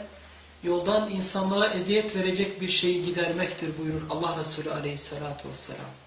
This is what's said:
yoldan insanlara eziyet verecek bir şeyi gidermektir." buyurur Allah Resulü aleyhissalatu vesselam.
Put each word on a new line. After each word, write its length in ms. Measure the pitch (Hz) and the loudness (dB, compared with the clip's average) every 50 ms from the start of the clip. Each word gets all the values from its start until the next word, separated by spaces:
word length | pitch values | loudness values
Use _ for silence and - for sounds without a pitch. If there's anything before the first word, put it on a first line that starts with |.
| - - - - - - - - - - - - - | -8 -12 -16 -18 -20 -20 -20 -20 -20 -20 -14 -6 0
yoldan 460 | 175 175 175 175 196 214 214 214 214 | 0 2 2 4 4 4 4 4 2
insanlara 580 | 196 190 185 - - 196 190 185 196 202 214 214 | 0 -2 -2 -2 0 0 2 2 4 4 4 4
eziyet 480 | 202 180 180 190 208 214 214 214 196 | 4 2 2 4 4 4 4 2 0
verecek 460 | 190 185 185 180 190 196 196 196 180 | 0 2 2 2 2 2 0 -2 -4
bir 80 | 185 175 | -2 0
şeyi 360 | - - - 175 180 175 165 | 2 2 4 4 4 2 2
gidermektir." 720 | 175 - 175 170 170 165 180 180 175 - - 170 156 147 156 | 0 0 0 0 0 2 0 0 -2 -2 -4 -4 -6 -4 -4
buyurur 240 | 160 156 156 156 - - | -2 -2 -2 -2 -2 -4
Allah 300 | 156 156 175 170 170 160 | -2 -2 -2 -2 -2 -2
Resulü 320 | 147 - - 151 147 156 | -4 -4 -4 -4 -4 -4
aleyhissalatu 800 | 147 151 147 143 143 143 - - 147 143 147 147 139 - - 139 | -4 -2 -4 -4 -4 -6 -8 -8 -8 -6 -6 -6 -8 -8 -10 -12
vesselam. 420 | 135 135 - - 135 131 135 135 - - - | -12 -12 -12 -12 -12 -12 -12 -14 -16 -18 -20